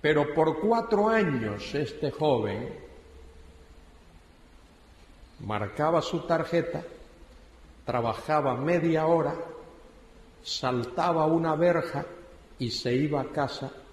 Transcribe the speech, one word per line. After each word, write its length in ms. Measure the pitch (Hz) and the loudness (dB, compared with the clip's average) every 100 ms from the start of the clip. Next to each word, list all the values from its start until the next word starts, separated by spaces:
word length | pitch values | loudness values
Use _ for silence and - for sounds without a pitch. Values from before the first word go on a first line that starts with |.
Pero 320 | 151 151 147 160 | 4 4 4 4
por 240 | 160 156 | 2 2
cuatro 480 | 202 233 220 202 214 | 2 2 2 2 4
años 640 | 226 185 131 107 104 - | 4 2 0 -2 -6 -4
este 380 | 143 143 - 147 | -4 -4 -4 -6
joven 720 | - 151 123 104 101 - - - - - - - - - - - - - - - - - - - - - - - - - - - - | 0 2 2 0 -4 -6 -12 -16 -20 -20 -20 -20 -20 -20 -20 -20 -20 -20 -20 -20 -20 -20 -20 -20 -20 -20 -20 -20 -20 -20 -20 -20 -12
marcaba 640 | 101 107 101 - 151 165 | -4 -4 -4 -2 2 2
su 180 | - 165 | 0 -4
tarjeta, 640 | - 165 160 170 165 156 170 - - - - - - - - - - | 0 0 2 0 0 -6 -10 -16 -20 -20 -20 -20 -20 -20 -20 -14 -4
trabajaba 720 | 123 117 107 - 151 139 123 | -2 -2 -4 0 2 2 0
media 500 | 143 175 170 156 156 | 0 2 2 2 4
hora, 280 | 165 143 - - - - - - - - - - - | 2 2 -4 -10 -14 -18 -20 -20 -20 -20 -20 -20 -18
saltaba 840 | - - 127 127 117 - 170 165 156 | -10 -4 -2 -2 -2 0 0 2 4
una 300 | 165 165 156 | 2 2 2
verja 500 | 175 165 - 139 - - - - - - | 4 4 0 -6 -8 -14 -20 -20 -20 -6
y 140 | 120 | -6
se 220 | - 127 | -2 0
iba 260 | 127 147 143 | 2 2 -2
a 80 | 131 | -2
casa 420 | - 135 - 135 - - | -4 -4 -4 -12 -12 -14